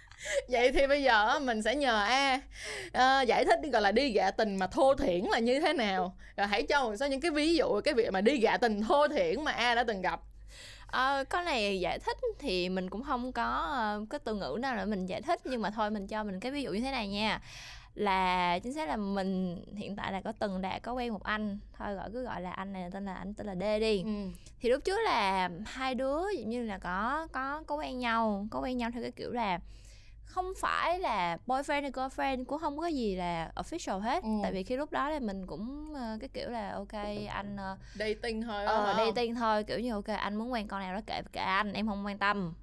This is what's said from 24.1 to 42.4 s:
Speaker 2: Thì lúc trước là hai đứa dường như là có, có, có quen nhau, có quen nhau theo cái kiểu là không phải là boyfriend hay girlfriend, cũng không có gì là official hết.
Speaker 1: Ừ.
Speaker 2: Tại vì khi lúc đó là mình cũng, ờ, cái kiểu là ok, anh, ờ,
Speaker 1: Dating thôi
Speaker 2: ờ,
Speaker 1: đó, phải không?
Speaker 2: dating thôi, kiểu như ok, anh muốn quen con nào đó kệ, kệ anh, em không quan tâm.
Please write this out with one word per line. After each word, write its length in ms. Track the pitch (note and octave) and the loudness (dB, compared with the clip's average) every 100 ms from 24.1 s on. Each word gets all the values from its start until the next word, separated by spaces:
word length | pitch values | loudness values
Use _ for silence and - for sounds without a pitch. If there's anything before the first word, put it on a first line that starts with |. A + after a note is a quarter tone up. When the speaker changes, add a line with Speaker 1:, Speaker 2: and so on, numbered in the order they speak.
| G#3 F#3+ F3 - - | -4 -6 -10 -14 -4
Speaker 2:
Thì 100 | A#3+ | 2
lúc 140 | C4 | 2
trước 140 | - G4+ G#4+ | 2 2 2
là 440 | A#3 G3 F#3+ F3+ F3 A3 | 2 2 2 0 -2 -8
hai 300 | C4 C4 B3+ | -4 -2 0
đứa 240 | C4 D4 G4 F4+ | 0 0 0 -2
dường 120 | A3 | -2
như 140 | A#3+ | -4
là 140 | A3+ F#3+ | -4 -4
có, 500 | F3+ F3+ A3+ D4+ D#4+ | -2 0 0 -2 -4
có, 320 | C4 C4+ D4+ D#4 | -4 -4 -4 -4
có 80 | D4 | -4
quen 240 | C#4 B3+ | -4 -2
nhau, 480 | A#3+ A3+ A3 G3+ G#3+ | 0 2 2 0 -2
có 80 | B3+ | -4
quen 180 | C4+ B3+ | -2 -2
nhau 120 | A#3 | -2
theo 80 | A#3+ | -4
cái 100 | A#3+ | -6
kiểu 200 | - D2+ | -6 -6
là 280 | A#3+ G#3 F3 - - - - - - - | -2 0 -2 -4 -18 -20 -20 -20 -20 -10
không 200 | F#4 F#4 G#4 | -4 -4 -2
phải 420 | - E2 D#4 F4+ | 0 2 2 0
là 380 | E4 G#3 F3 E3 - | 0 0 0 -2 -2
boyfriend 340 | C4 C#4+ C#4+ | -2 0 -2
hay 100 | C#4+ | -2
girlfriend, 540 | B3+ C4 - C#4 B3+ B3 | -4 -6 -4 -2 -2 -4
cũng 140 | C4 | -4
không 200 | D#4+ C#4+ | -4 -2
có 80 | E4+ | -2
gì 280 | C#4+ G#3+ F#3 | 0 0 0
là 360 | F3 E3 D#3+ - | -2 -2 -4 -6
official 440 | - E4 - G3 | -8 -6 -4 -2
hết. 240 | A3 E4 | 0 0
Speaker 1:
Ừ. 60 | A3 G#3+ | 0 -2
Speaker 2:
Tại 80 | G3 | 0
vì 120 | F#3 | -2
khi 140 | F#3 B3+ | -2 -4
lúc 140 | D4+ | -2
đó 180 | B3+ C#4 | -2 -2
là 100 | D4+ | -2
mình 280 | A3 G3 F#3 | -4 -6 -8
cũng, 460 | D#3 A3+ D4 D#4 D4 | -8 -8 -8 -10 -8
ờ, 220 | A3+ A3 | -6 -8
cái 80 | C4+ | -8
kiểu 160 | - - | -8 -6
là 220 | A#3+ G3 | -6 -6
ok, 200 | - G3+ G#3+ G#3 G#3 G#3 | -8 -8 -6 -6 -6 -6
anh, 280 | - G3+ G3+ | -6 -6 -6
ờ, 200 | F#3+ F#3+ - G3+ | -8 -10 -10 -6
Speaker 1:
Dating 460 | G#3+ G#3+ A#3+ A3 | -4 -2 -4 -4
thôi 240 | A#3 G#3 G#3 | -4 -2 2
Speaker 2:
ờ, 120 | G#3+ | 4
Speaker 1:
đó, 60 | G#3 | 4
phải 80 | |
không? 120 | G#3+ A3+ G#3+ | 4 4 2
Speaker 2:
dating 200 | A#3 A#3+ | 0 2
thôi, 280 | A3 G#3+ | 2 2
kiểu 160 | G#3+ D3 | 2 -2
như 140 | B3 | 0
ok, 140 | G#3 G#3+ | -2 -2
anh 280 | G#3 G3 G#3 | -2 -2 -2
muốn 160 | A#3 | -2
quen 160 | A#3+ G3+ | -4 -4
con 120 | G3 | -6
nào 140 | F#3 | -4
đó 60 | F#3+ - | -6 -4
kệ, 140 | F2 - | -6 -6
kệ 100 | - | -4
anh, 320 | A2+ F#3+ G#3 | 0 2 2
em 140 | F#3+ G#3+ | 0 -2
không 180 | G3+ G3+ | -2 -4
quan 120 | G3+ | 0
tâm. 360 | G3+ G3+ | 0 2